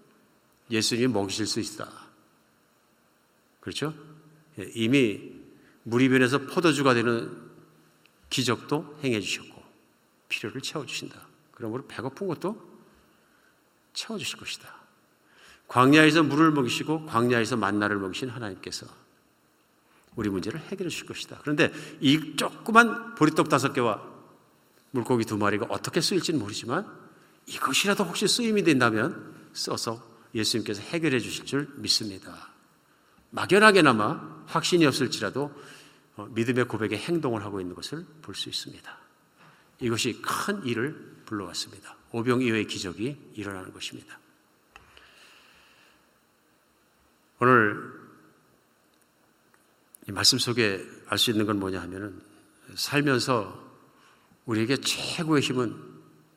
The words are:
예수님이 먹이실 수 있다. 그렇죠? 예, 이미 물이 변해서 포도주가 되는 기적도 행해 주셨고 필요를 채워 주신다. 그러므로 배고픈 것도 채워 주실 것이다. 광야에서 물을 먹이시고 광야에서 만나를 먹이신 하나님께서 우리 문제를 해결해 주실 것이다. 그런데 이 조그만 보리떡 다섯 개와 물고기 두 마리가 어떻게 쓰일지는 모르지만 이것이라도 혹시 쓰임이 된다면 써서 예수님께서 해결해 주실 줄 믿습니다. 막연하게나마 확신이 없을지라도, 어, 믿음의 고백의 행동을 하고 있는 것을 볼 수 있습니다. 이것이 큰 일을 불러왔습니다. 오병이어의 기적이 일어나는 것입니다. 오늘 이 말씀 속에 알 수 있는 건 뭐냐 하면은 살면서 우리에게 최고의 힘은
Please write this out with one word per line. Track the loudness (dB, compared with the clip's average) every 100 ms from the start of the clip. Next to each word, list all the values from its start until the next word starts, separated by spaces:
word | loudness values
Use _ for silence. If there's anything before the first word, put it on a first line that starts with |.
| _ _ _ _ _ _ _
예수님이 | -2 0 2 2
먹이실 | 2 -2 -2 -4
수 | -4
있다. | -6 -8 -14 -14 -20 _ _ _ _ _ _ _ _ _ _ _ _ _ _ _
그렇죠? | -10 -6 -6 -8 -18 -20 -20 -20 _ -16
예, | -12
이미 | -2 2 4 4 0 -10 -18 -20 -20 -20 _
물이 | -2 2 6
변해서 | 6 4 2
포도주가 | -2 2 4 4 4
되는 | 4 2 0 -4 -12 -18 -20 -20 _ _ _ _ _ _
기적도 | -4 0 -2 -2 -4 -4 -6
행해 | -2 -2
주셨고 | -2 -8 -10 -20 -20 _ _ _ _ _ _
필요를 | -8 -6 -8
채워 | -8 -8 -8
주신다. | -10 -12 -16 -20 _ _
그러므로 | -12 -8 -8 -10
배고픈 | -10 -10 -8 -6
것도 | -4 -6 -8 -14 -20 -20 _ _ _ _ _ _ _ _ _ _
채워 | -12 -10 -8
주실 | -8 -10
것이다. | -10 -12 -14 -20 -20 _ _ _ _ _ -20 -20 _
광야에서 | 4 8 8 8 6
물을 | 2 4 4
먹이시고 | 4 0 -2 -4 -4 -2
광야에서 | 0 2 2 2 0
만나를 | 0 2 0 0
먹이신 | -4 -6 -8
하나님께서 | -8 -10 -12 -12 -12 -14 -20 _ _ _ _ _ _ _ _ _ _ _ -6
우리 | -2
문제를 | -2 -4 -8
해결해 | -10 -8 -8
주실 | -8 -12
것이다. | -14 -14 -10
그런데 | -4 2 2 2 -14 0
이 | 4 4 2 -4
조그만 | -4 -4 4 6 6 2 -10 2
보리떡 | 4 4 4
다섯 | 4 2
개와 | 2 0 0 -6 -20 -20 -20 _ _ _ _ _
물고기 | -6 0 0 0
두 | 0
마리가 | 0 0 -2
어떻게 | -6 -2 -2
쓰일지는 | 0 0 0 -4
모르지만 | -4 -8 -4 -6 -6 -16 -20 -20 _ _ -16
이것이라도 | -6 -2 0 2 2
혹시 | 0 0 2
쓰임이 | 2 2 2
된다면 | 4 4 4 4 -2 -4 -14 -20 -16
써서 | -8 -6 -4 -4 -6 -12 -20 -10 -4
예수님께서 | 0 0 -2 -6
해결해 | -6 -2 0 0
주실 | -2 -8 -4
줄 | -4 -4 -8
믿습니다. | -2 0 0 -10 -14 -18 -20 -20 _ _ _ _ _ _ _
막연하게나마 | -8 4 8 8 10 8 6 2 -2 -10 -18 -4
확신이 | -2 2 4 6
없을지라도, | 4 -2 -2 -4 -4 -6 -8 -20 -20 -20 _ _ -16
어, | -8
믿음의 | -4 0 0 0
고백의 | -2 -4 -4
행동을 | -2 -2 -2 -4
하고 | -6 -8
있는 | -8 -10
것을 | -12 -12 -14 -20
볼 | -16 -12
수 | -10
있습니다. | -10 -12 -16 -20 -20 -20 _ _ _ -20 _ _ _
이것이 | -4 -2 -2 -4
큰 | -6 -4 -4 -4
일을 | -4 -2 -4 -6 -18 -20 -10
불러왔습니다. | -8 -6 -8 -10 -12 -20 -20 _
오병이어의 | -4 0 2 2 0 -2
기적이 | -6 -8 -6 -8 -8 -16
일어나는 | -12 -10 -10 -12
것입니다. | -14 -14 -14 -18 -20 _ _ _ _ _ -20 -20 -20 -20 -20 -20 -20 -20 _ _ _ _ _ _ _ _ _ _ _ _ _ _ _ _ _ _ _
오늘 | 6 6 6 0 -10 -18 -20 -20 -20 _ _ _ _ _ _ _ _ _ _ _ _ _ _ _ _ -20 -12
이 |
말씀 | 2 4 4
속에 | 2 2 2 2 -6 -18 -4
알 | 0
수 | 2
있는 | 2 2
건 | 0
뭐냐 | -2 -4
하면은 | -8 -10 -10 -12 -20 -20 _ _ -18 -8
살면서 | -2 0 2 2 2 0 -2 -12 -20 -20 -20 _ -20 _ _ _ -4
우리에게 | 0 2 0
최고의 | -2 -4 -6 -4 2 2
힘은 | 2 0 -2 -6 -16 -20 -20 -20 _